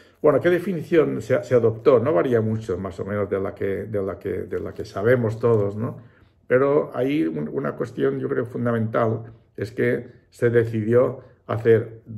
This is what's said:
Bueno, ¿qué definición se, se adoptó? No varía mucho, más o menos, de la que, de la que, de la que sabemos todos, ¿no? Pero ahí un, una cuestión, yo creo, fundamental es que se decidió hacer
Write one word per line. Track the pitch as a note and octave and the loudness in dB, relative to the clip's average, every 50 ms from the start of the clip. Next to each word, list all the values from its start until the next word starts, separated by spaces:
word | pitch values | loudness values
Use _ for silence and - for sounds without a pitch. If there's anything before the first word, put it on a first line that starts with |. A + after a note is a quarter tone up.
| - _ _ - | -20 _ _ 2
Bueno, | - D3+ C#3 B2 | 2 4 4 4
¿qué | - F3 | 2 2
definición | F3+ E3+ E3+ G#3 F#3 D3+ - - E3 D#3+ C#3+ C3+ C3+ C3 | 2 2 0 -4 -6 -6 -4 2 2 4 4 2 0 -6
se, | A#2 - - - - | -2 0 0 0 0
se | - B2+ | 2 2
adoptó? | A#2+ A2+ A2+ A2+ A2+ - D#3 C3 A2+ | 4 4 2 0 2 4 4 4 6
No | A#2 D3 | 4 2
varía | E3 F3 D#3 C3+ A#2+ A2+ | 0 0 2 2 2 2
mucho, | G#2+ A2 A2 A2 A2+ - F2+ | 2 0 -2 -4 -4 -6 -6
más | F2+ F#2+ F#2+ F#2+ - | -6 -6 -8 -8 -8
o | G2 | -8
menos, | F#2+ G#2 G#2 G2+ F#2+ | -6 -2 -4 -2 -2
de | G2 G2 | -2 -4
la | G2 G2+ - | -4 -6 -6
que, | - G2+ G2 G2 F#2 G2+ | -6 -4 -4 -4 -4 -6
de | G#2+ A2 G2+ F#2+ | -6 -4 -4 -4
la | G2 F2+ - | -4 -6 -8
que, | - F#2+ F#2 F#2 | -6 -6 -6 -6
de | F#2 F#2 F#2+ F2+ | -6 -6 -6 -6
la | F2+ F#2 - | -6 -8 -8
que | - - | -10 -12
sabemos | - - G2 G2+ A#2+ B2+ B2 A2+ G#2+ A2+ - | -8 -6 0 2 4 4 4 2 -2 -2 0
todos, | B2+ A#2 A#2 G#2+ G2+ G2+ G#2 | 2 2 4 4 2 0 -2
¿no? | G#2+ A#2+ D3 - - - - _ _ _ _ _ _ _ | -4 -6 -6 -8 -12 -18 -20 _ _ _ _ _ _ _
Pero | - B2 C3 C#3 C#3 C#3+ D3+ D3 - - | 0 0 2 2 2 2 0 0 -2 -4
ahí | A#2+ B2+ C3+ D3 D#3 D#3+ | -4 -2 -2 0 -2 -2
un, | E3 D#3 D3 D3+ | -2 -4 -6 -8
una | - D3 C#3 C#3+ C#3+ C#3 | -6 -6 -6 -6 -6 -4
cuestión, | - C#3 A#2 - - C3+ C3+ C#3 C3 | -6 -8 -8 -4 -2 -2 -2 -2 -2
yo | B2+ | -4
creo, | C#3 C3+ C3 B2 | -4 -2 -4 -4
fundamental | A#2 - B2+ A#2+ A#2+ A#2 A2+ G#2+ G#2+ - B2 A#2 A2 A2 A2 - - - - _ _ _ | -4 -6 -4 -2 -2 0 0 -2 -2 0 0 0 0 0 -4 -6 -14 -20 -20 _ _ _
es | - G2+ - | -8 -8 -8
que | - - A#2+ A#2+ B2 - - - - - _ _ | -2 -2 0 0 0 -2 -6 -12 -18 -20 _ _
se | _ - B2 A#2+ | _ 0 0 4
decidió | A#2 A#2+ A2 A2+ A#2 A2 G#2+ A2 A#2+ A#2+ C3+ - - - - - - _ _ | 4 4 2 2 -2 -4 0 4 4 4 4 4 0 -6 -16 -20 -20 _ _
hacer | - A2+ A2+ - A#2 A2+ G#2+ - - - - - - A2 | -6 -6 0 4 6 6 6 4 -2 -12 -18 -18 -16 -16